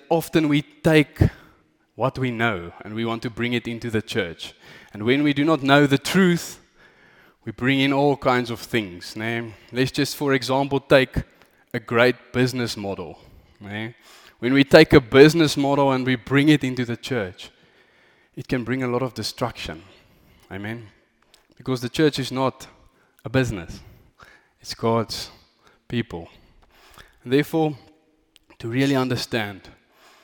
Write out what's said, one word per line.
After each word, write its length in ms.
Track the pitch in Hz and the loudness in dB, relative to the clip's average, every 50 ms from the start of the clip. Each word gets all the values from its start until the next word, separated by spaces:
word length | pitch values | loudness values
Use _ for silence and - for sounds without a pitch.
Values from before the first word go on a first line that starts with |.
| _ - | _ -2
often 400 | 170 165 - - - 165 156 147 | -2 -2 -2 0 0 2 2 2
we 140 | 147 147 | 0 0
take 580 | - - - _ - 160 156 156 143 - - - - - - - - - _ _ _ _ _ _ _ _ - | -2 -4 -10 _ 0 4 4 4 4 2 2 2 2 2 2 -4 -20 -20 _ _ _ _ _ _ _ _ -8
what 240 | 104 113 131 - 131 | -4 -4 -4 -2 -2
we 140 | 131 127 | -4 -4
know 400 | 117 110 117 117 104 87 85 85 - - | -2 0 0 0 0 -2 -8 -12 -16 -16
and 120 | - 101 | -14 -10
we 120 | 107 110 117 | -8 -6 -4
want 180 | 117 113 117 | -4 -4 -6
to 80 | - 127 | -8 -8
bring 220 | 104 104 117 123 | -6 -4 -4 -2
it 160 | 123 120 - 117 | -2 -2 -4 -6
into 200 | 117 110 117 117 | -10 -8 -8 -4
the 140 | 110 110 | -4 -4
church. 520 | - - - 117 95 85 80 - - - - _ - - - - - - | -4 -4 -4 -4 -4 -4 -8 -14 -16 -18 -18 _ -20 -20 -20 -20 -20 -18
And 120 | - 101 104 | -12 -4 0
when 180 | 120 131 143 | 0 2 2
we 100 | 147 147 | 2 0
do 120 | 139 139 143 | 0 2 2
not 180 | 160 160 135 | 0 0 0
know 240 | 135 135 139 143 147 | 2 4 4 6 6
the 120 | 135 139 135 | 4 2 0
truth, 640 | - - - 185 190 180 175 165 - - - - _ _ _ _ - - _ _ _ _ _ _ _ _ _ _ - | -2 0 2 2 2 2 2 -2 -4 -10 -16 -20 _ _ _ _ -20 -20 _ _ _ _ _ _ _ _ _ _ -16
we 80 | 113 | -14
bring 260 | 107 - 123 131 135 135 | -10 -4 -2 0 0 2
in 140 | 135 139 | 2 0
all 240 | 139 139 143 147 135 | 2 2 2 0 0
kinds 340 | - - 131 123 123 120 113 | 0 0 0 2 2 0 -4
of 80 | 117 107 | -8 -10
things, 560 | - - - 117 107 92 87 87 - - - | -8 -4 -4 -4 -4 -4 -10 -14 -16 -14 -10
né? 380 | 110 110 113 117 117 117 117 98 - - - | -8 -6 -6 -6 -6 -8 -10 -14 -20 -18 -10
Let's 220 | 120 123 135 123 | -4 -4 -4 -2
just, 240 | - - 139 - - | -2 -4 -4 -4 -4
for 160 | - 151 139 | -4 -2 0
example, 480 | 135 131 117 123 131 135 139 139 139 135 | 0 0 0 -2 -2 -2 -2 -2 -4 -4
take 420 | - - 151 135 131 - - - - _ _ _ _ _ _ _ _ _ | 2 4 4 4 4 2 -4 -8 -8 _ _ _ _ _ _ _ _ _
a 60 | - 123 | -10 -10
great 540 | 107 - 120 117 123 127 123 - - - | -6 0 2 4 4 4 4 0 -8 -8
business 440 | - 123 127 123 123 127 120 110 - | -2 -2 -2 -2 -2 -4 -6 -6 -6
model, 420 | 110 101 98 95 95 87 76 - - - - - - _ _ _ - | -8 -8 -8 -8 -8 -10 -14 -14 -18 -20 -20 -20 -20 _ _ _ -20
né? 320 | 101 101 104 107 110 117 120 _ _ - - - - - _ - | -14 -10 -10 -8 -10 -10 -12 _ _ -20 -20 -20 -20 -20 _ -4
When 120 | 113 123 | -2 2
we 120 | 135 139 135 | 2 2 4
take 280 | - - 160 160 - | 8 8 8 8 8
a 80 | - 143 | 6 4
business 560 | 123 110 131 131 143 156 160 170 160 139 - | 4 6 8 8 8 8 8 4 2 2 0
model 360 | 143 139 139 139 143 139 139 | -2 0 0 2 2 2 2
and 120 | 131 127 123 | 2 0 0
we 120 | 127 127 | 0 -2
bring 320 | 120 - - 131 139 139 156 | -2 -2 0 0 2 4 4
it 160 | 151 143 - | 4 2 2
into 200 | 131 127 127 123 | -2 -4 -4 -4
the 120 | 113 117 | -6 -6
church, 540 | - - - 131 117 98 92 92 - - - _ _ _ _ _ _ _ _ _ _ _ _ _ _ _ _ - | -8 -6 -6 -4 -4 -4 -6 -10 -16 -20 -20 _ _ _ _ _ _ _ _ _ _ _ _ _ _ _ _ -18
it 120 | 143 - - | -14 -8 -6
can 160 | 143 127 113 | -6 -4 -4
bring 180 | 117 127 131 | -4 -4 -4
a 60 | 131 123 | -2 -2
lot 140 | 120 120 | -2 -2
of 120 | 131 127 - | -4 -4 -6
destruction. 680 | 113 104 - - - 127 113 - - - - 82 80 - - - _ _ _ _ _ _ _ _ _ _ - | -8 -10 -10 -6 -6 -6 -6 -6 -10 -12 -12 -12 -14 -16 -20 -20 _ _ _ _ _ _ _ _ _ _ -16
Amen? 380 | 95 98 101 107 117 120 113 98 _ _ _ _ _ _ _ _ _ _ _ _ _ | -14 -12 -10 -10 -12 -12 -14 -20 _ _ _ _ _ _ _ _ _ _ _ _ _
Because 240 | _ - 131 131 120 | _ -8 -6 -6 -6
the 80 | 127 120 | -6 -6
church 300 | - - 156 147 - - | -2 0 0 0 0 -2
is 140 | 127 - | -8 -6
not 340 | 123 131 135 123 - - - - - _ _ _ _ _ _ _ _ _ - | -4 -4 -4 -4 -4 -6 -20 -20 -20 _ _ _ _ _ _ _ _ _ -10
a 60 | 117 | -2
business. 500 | 117 131 127 113 110 92 82 - - - - - - - _ _ _ _ - - - _ _ _ _ _ | 0 0 0 0 -4 -8 -10 -14 -16 -20 -20 -20 -20 -20 _ _ _ _ -20 -20 -20 _ _ _ _ _
It's 140 | - - - | -16 -16 -10
God's 560 | - - 113 113 117 107 - - - - - - _ _ _ _ _ _ _ _ _ _ - | -4 -2 0 0 0 -2 -4 -8 -12 -12 -14 -18 _ _ _ _ _ _ _ _ _ _ -6
people. 400 | 123 120 113 - - 85 85 - - - _ _ _ _ _ _ _ _ _ - - - - _ _ _ | -6 -6 -6 -6 -10 -14 -14 -16 -20 -20 _ _ _ _ _ _ _ _ _ -20 -20 -20 -20 _ _ _
And 100 | - 123 | -6 0
therefore, 440 | 127 143 147 - - 160 160 151 143 - - - _ _ _ _ _ _ _ _ _ _ _ _ _ - | 0 0 0 0 -2 -2 -2 -2 -4 -8 -18 -20 _ _ _ _ _ _ _ _ _ _ _ _ _ -12
to 100 | - 117 | -10 -6
really 280 | 113 131 139 139 139 | -2 0 0 0 2
understand, 720 | 131 131 127 123 107 - - - 117 104 104 98 92 - - - _ _ _ _ _ _ - _ _ | 0 0 -2 -2 -4 -6 -6 -6 -6 -6 -8 -10 -16 -20 -20 -20 _ _ _ _ _ _ -20 _ _